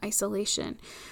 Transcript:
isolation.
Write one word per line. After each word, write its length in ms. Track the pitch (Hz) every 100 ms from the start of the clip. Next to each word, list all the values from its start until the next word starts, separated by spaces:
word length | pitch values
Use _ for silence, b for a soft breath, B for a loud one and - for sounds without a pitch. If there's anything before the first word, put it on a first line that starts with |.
isolation. 760 | 208 - 196 202 208 - - - B B B